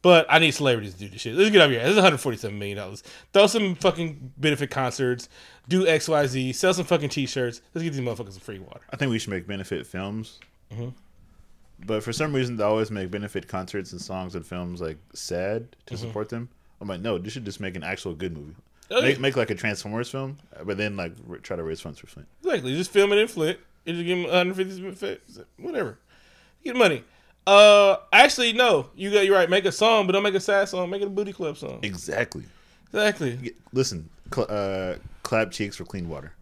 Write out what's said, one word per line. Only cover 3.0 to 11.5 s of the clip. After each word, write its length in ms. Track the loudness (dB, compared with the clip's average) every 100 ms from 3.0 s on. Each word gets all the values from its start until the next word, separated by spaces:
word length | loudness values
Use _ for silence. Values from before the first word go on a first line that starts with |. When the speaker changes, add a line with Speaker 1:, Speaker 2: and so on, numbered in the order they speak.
| -18 -20 _
Speaker 1:
Throw 140 | 4 6
some 260 | 4 -2 0
fucking 580 | 0 0 -8 -8 -18 -2
benefit 320 | -2 0 -2
concerts. 580 | -4 -4 -2 -2 -4 -8 -20 -20 -20 -2
Do 200 | 2 4
X, 200 | 2 2
Y, 200 | 0 0
Z. 260 | -2 -4
Sell 200 | 0 0
some 120 | 0 0
fucking 240 | 0 0
t-shirts. 520 | -4 -4 -4 -6 -6 _
Let's 100 | -8
get 100 | -6
these 80 | -4
motherfuckers 320 | -6 -6 -12
some 80 | -16
free 180 | -16 -16
water. 220 | -16 -20 -16
Speaker 2:
I 40 | -4
think 160 | -2
we 60 | -2
should 120 | -2
make 160 | -6 -6
benefit 400 | -10 -6 -8 -6
films. 520 | -8 -8 -8 -12 -18 -20 _ _
Speaker 1:
Mm-hmm. 180 | -12 -12 -12 _ _ -20 -20 -20